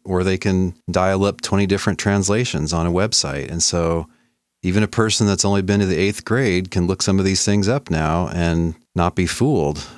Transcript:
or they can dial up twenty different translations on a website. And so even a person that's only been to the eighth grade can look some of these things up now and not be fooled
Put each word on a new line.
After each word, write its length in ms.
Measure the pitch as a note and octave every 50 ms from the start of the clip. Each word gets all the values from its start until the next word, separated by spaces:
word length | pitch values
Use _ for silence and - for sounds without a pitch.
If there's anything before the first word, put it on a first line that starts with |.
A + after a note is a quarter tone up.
| -
or 200 | F#2+ F#2 F2+ F#2
they 160 | F#2+ F#2+ F#2
can 340 | - G#2 F#2+ F#2 F#2 F2+ F2 _ - -
dial 360 | F2 F#2 F#2 F#2+ G2 F#2+ G2
up 160 | G2+ - -
twenty 260 | - - - G2 G2+ F#2
different 320 | G2 G2 - A2 F#2 -
translations 720 | - G#2 G2+ G2+ F#2+ F#2 G2+ A2 B2 - - D2 D2+ D2+ E2+
on 140 | E2 E2 E2+
a 40 |
website. 600 | E2+ F2+ G2+ A2 - - - C#2+ C#2 C#2+ C2+ C2
And 100 | D#2 E2+
so 460 | - - - F2 E2+ E2 E2 E2 D#2+ - _ _ _ _ _ _ _ _ _ _ -
even 180 | F#2 F2+ G#2
a 60 | G#2+ G2+
person 400 | - - A2 A2 G#2 - A2+ G2+
that's 180 | G2 F2+ -
only 160 | G2+ G2+ G2+
been 180 | F#2+ F#2 G#2 G#2
to 40 | G2+
the 140 | F#2 F2+ D2+
eighth 260 | F#2 G2+ G#2 - -
grade 460 | - A2+ B2+ C3+ A2 F2+ F2+ F#2 F#2
can 160 | - F#2 F2 F2
look 160 | F#2+ - -
some 160 | - G2 F#2+
of 60 | F#2+
these 200 | F#2+ F#2+ F2+ -
things 220 | - G2+ G#2 G2 G2+
up 240 | B2 C#3+ - -
now 380 | E2+ D#2+ D#2 D#2 D#2+ F2 F2+ -
and 440 | - F2 E2+ E2 E2 E2+ E2+ E2+ E2 - _ _ -
not 200 | F2 F2 F2+ -
be 120 | - F2+ E2
fooled 580 | - - A#2 C#3+ D3+ G2 D2+ C#2+ D2 D2 - - -